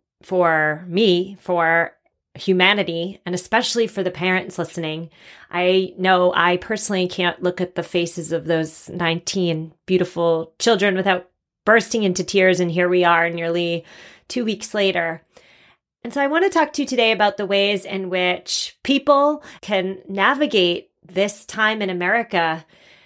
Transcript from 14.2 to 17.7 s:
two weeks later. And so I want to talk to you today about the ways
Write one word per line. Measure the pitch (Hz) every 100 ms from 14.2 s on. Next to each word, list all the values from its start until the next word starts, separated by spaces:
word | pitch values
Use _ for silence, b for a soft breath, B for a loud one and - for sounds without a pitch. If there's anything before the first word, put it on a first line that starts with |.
| _
two | 247
weeks | 226 214 -
later. | 214 196 180 165 165 - b b b b b _ _
And | 240
so | 269
I | 277
want | 320
to | 381
talk | 330 311
to | -
you | 277
today | 240 226
about | 208 208 202
the | 196
ways | 196 202